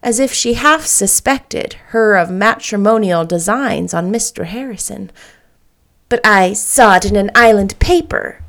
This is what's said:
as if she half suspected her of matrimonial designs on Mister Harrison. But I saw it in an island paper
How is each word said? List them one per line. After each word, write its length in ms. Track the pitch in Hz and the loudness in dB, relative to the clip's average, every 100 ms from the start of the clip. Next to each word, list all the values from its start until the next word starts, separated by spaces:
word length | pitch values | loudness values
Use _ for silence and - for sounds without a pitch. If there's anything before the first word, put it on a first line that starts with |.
as 160 | - 226 | -2 0
if 140 | 269 | 0
she 220 | - 233 | -2 -2
half 300 | 233 285 311 | 0 2 0
suspected 880 | 302 - 196 - - 170 - - - - - | 0 -2 0 -2 -2 -4 -4 -10 -10 -12 -6
her 260 | 226 220 | 0 2
of 140 | 202 175 | 2 0
matrimonial 960 | 185 208 - - 208 202 226 208 170 | 0 -2 -2 -4 -2 2 2 2 0
designs 680 | 165 170 165 233 269 - 175 | 0 -2 -2 -2 -2 -4 -4
on 180 | 170 180 | -4 -4
Mister 340 | 226 - - | -4 -6 -8
Harrison. 680 | 165 214 269 202 - 196 190 _ - _ _ _ _ _ _ _ _ | -10 -10 -12 -10 -12 -12 -16 _ -20 _ _ _ _ _ _ _ _
But 160 | 240 | 0
I 280 | - 202 185 | 4 4 2
saw 420 | 202 - - 226 | -2 -4 4 6
it 100 | 185 | 6
in 100 | 196 | 2
an 160 | 208 196 | 0 0
island 420 | - 233 214 196 - | 4 4 4 0 0
paper 640 | - 349 - - - - | 2 2 0 -6 -6 -12